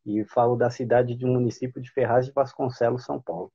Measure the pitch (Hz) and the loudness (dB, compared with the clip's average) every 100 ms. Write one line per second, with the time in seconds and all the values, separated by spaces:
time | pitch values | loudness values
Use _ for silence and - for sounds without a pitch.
0 | 104 104 104 123 120 120 123 - 113 120 | -4 -4 0 2 2 4 0 0 2 2
1 | 123 120 127 127 120 - 127 131 127 - | 2 0 0 2 0 -2 -8 -8 -8 -2
2 | 117 120 131 139 131 - 131 - 117 123 | 2 2 2 0 -2 -2 -4 0 0 0
3 | 131 139 - 165 - | -4 -8 -8 -8 -10